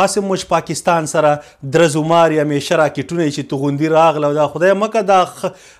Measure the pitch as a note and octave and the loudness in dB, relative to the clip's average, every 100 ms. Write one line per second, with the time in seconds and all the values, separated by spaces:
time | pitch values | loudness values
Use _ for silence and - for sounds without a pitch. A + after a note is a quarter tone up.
0 | F#3+ G#3 G3 F3+ - E3 - D3+ - E3+ | 0 -2 -4 -4 -2 -4 -2 -4 -2 -2
1 | D#3 D#3+ D3+ D3 - _ C#3 D#3+ E3 D#3 | 0 0 2 0 -6 _ -2 2 2 2
2 | D#3+ E3+ E3 D3+ D3 C#3+ - E3 D3+ D3 | 2 4 4 2 0 -2 0 0 0 -2
3 | C3 E3+ D3+ C#3+ C3+ C#3 C#3+ C#3 D#3 D#3 | -6 -4 -2 -4 -6 -4 -4 -2 0 2
4 | D#3+ D3+ D3 D3 C#3+ - F#3 G3 A3 A3 | 2 2 -2 0 -2 0 0 0 -2 -2
5 | G3 F#3 F3 - F#3+ - - | 2 2 0 -4 -10 -10 -20